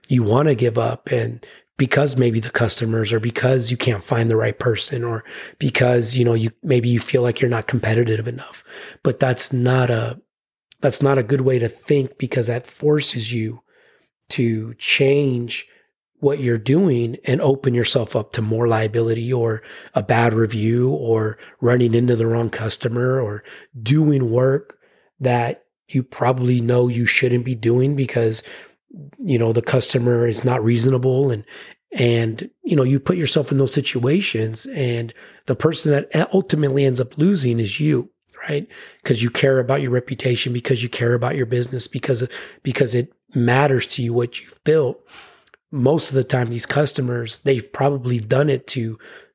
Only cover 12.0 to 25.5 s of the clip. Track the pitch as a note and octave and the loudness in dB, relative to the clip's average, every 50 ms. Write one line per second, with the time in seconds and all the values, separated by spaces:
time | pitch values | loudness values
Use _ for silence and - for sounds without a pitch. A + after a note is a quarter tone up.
12 | C3 C3 - - C#3 A#2+ - C3+ A2+ A#2 A#2 B2 - - - - D3 D3+ D3+ D3+ | 0 -2 -4 -6 -8 -4 -2 -2 -2 -2 -4 -6 -8 -10 -10 -2 0 2 2 2
13 | C#3 - - A#2+ A2 A2+ A#2+ A2+ A2 A2 A#2 - _ _ _ _ _ _ _ _ | 0 -2 -4 -6 -6 -4 -4 -4 -4 -6 -8 -10 _ _ _ _ _ _ _ _
14 | _ _ _ _ _ - - - B2 A#2 A2+ A2 A2 A2+ A#2 - - - - - | _ _ _ _ _ -8 -4 -2 0 0 0 -2 -4 -8 -12 -8 -4 -2 0 2
15 | C#3 C3+ C#3 C#3+ D3 C3+ B2+ A#2+ A#2+ A#2 - - - - _ _ _ _ _ _ | 4 4 4 4 2 0 0 -2 -4 -6 -8 -10 -12 -14 _ _ _ _ _ _
16 | _ _ _ _ D3+ C#3 C#3+ D3 C3 A#2+ A#2 A#2 G#2 B2 C#3 F3 G3 F3 B2+ A#2+ | _ _ _ _ 0 0 0 0 0 0 0 0 0 2 2 4 4 4 2 2
17 | A#2 A#2 A#2+ - - - B2+ - - C3+ C#3 C#3 - C3+ A#2+ A#2+ A#2 - - B2+ | 0 -2 -6 -6 -4 -2 0 2 2 2 2 2 0 0 0 2 0 0 0 0
18 | A2 - - A2+ G#2 - - A#2+ A2 G#2+ A2 A2+ A#2+ A#2 A2+ A2 A2+ G#2+ G#2+ A#2 | 0 -2 -2 -4 -4 -4 -4 -4 -2 -2 0 0 2 2 2 0 0 0 0 0
19 | A2+ A2+ A2+ A#2 A#2 B2 B2+ A#2+ A#2 A2+ A2 A2 - - - - - - - A#2+ | 0 0 -2 -2 -2 -2 -2 0 0 0 -2 -4 -8 -14 -20 -20 -20 -6 -4 -2
20 | G2+ - A#2 A#2 A#2 A#2+ A2 A2+ A2+ G#2 A2+ G#2+ G#2+ A2+ A#2 A#2+ B2 C3 D3+ D3 | 0 2 2 2 4 4 4 2 2 0 0 0 0 0 2 2 2 0 0 -2
21 | B2+ A2+ A2+ A2 G#2+ A2 G#2+ - - - - _ B2+ A#2+ B2 B2 A#2+ A#2 A2+ A#2 | 0 0 0 2 0 -2 -4 -8 -14 -20 -8 _ 2 2 4 4 4 4 4 4
22 | B2 B2 A#2+ A2+ A2+ A2+ A2+ A#2 A#2 A2 - - A2 G#2+ - - - A#2 A#2 A#2+ | 4 2 2 2 2 2 2 0 0 -2 -4 -4 -6 -6 -4 -4 -4 -4 -2 0
23 | B2 B2+ C3 C3+ A#2+ G#2 G#2 G#2 - - - - - _ - A#2+ A2 A2+ C#3+ D#3 | 0 0 0 0 -2 -4 -6 -8 -12 -18 -20 -20 -20 _ -14 -6 0 2 2 4
24 | D#3 D3+ C#3+ C3+ B2+ A2+ A2+ B2 B2+ C3+ C3+ C#3+ C#3 - - _ _ _ _ _ | 4 4 4 2 2 2 2 2 4 4 2 0 -2 -8 -18 _ _ _ _ _
25 | _ _ _ - C3+ B2+ A#2+ A#2+ A#2 D3 | _ _ _ -4 -2 0 0 0 0 -2